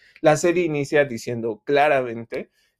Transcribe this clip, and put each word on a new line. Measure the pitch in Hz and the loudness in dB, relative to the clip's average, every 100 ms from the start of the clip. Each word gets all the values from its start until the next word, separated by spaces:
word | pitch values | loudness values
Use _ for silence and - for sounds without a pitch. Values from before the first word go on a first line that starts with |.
| _ _ | _ _
La | 160 156 | 2 4
serie | 180 175 | 2 0
inicia | 165 147 139 151 | 0 -2 0 0
diciendo | 131 113 - 120 113 104 | 0 -4 -8 -6 -6 -6
claramente | - 143 151 135 123 117 117 135 202 _ _ | -2 2 4 2 0 -8 -10 -10 -12 _ _